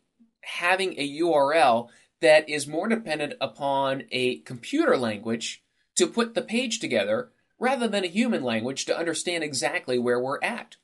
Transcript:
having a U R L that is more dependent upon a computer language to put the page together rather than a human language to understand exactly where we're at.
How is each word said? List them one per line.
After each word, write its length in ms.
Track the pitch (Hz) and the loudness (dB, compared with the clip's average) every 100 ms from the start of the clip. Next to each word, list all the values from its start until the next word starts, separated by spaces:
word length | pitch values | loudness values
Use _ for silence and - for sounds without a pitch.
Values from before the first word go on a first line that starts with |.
| _ _ _ _ | _ _ _ _
having 560 | - - 175 190 190 - | -12 -4 0 2 0 -4
a 60 | |
U 280 | 143 147 170 | -6 0 2
R 220 | 151 139 | 4 4
L 340 | 160 139 117 113 _ _ - | 4 6 4 0 _ _ 2
that 280 | 160 156 - | 6 6 6
is 180 | 151 147 | -4 -4
more 220 | 156 214 | -4 0
dependent 460 | 226 175 151 143 - | -2 -2 -4 -4 -4
upon 640 | 135 - 139 139 135 135 - | -6 -4 -2 0 0 -2 -4
a 280 | 127 127 - | -2 0 -2
computer 580 | - 123 - 285 302 143 | -8 -14 -4 0 2 2
language 680 | 117 101 113 117 - - _ _ _ | 0 -4 -4 -4 -6 -12 _ _ _
to 140 | - 170 | 0 0
put 260 | 233 226 | 2 0
the 80 | - | -2
page 380 | - 233 262 - | -2 -2 -2 -4
together 500 | - 113 101 110 - _ _ - | 0 0 2 -2 -4 _ _ -4
rather 260 | 247 269 226 | -2 0 0
than 160 | 202 | -2
a 60 | 180 | -2
human 340 | 190 254 170 | 0 0 0
language 440 | 123 113 120 139 - | 0 -2 -2 -4 -4
to 120 | - | -2
understand 460 | 165 156 180 170 | -2 -4 -4 -4
exactly 560 | 151 127 151 170 - 123 | -4 -2 -2 -4 -2 0
where 200 | 120 123 | 2 0
we're 220 | 127 - | 0 -4
at. 320 | 185 220 - - | -4 -6 -12 -20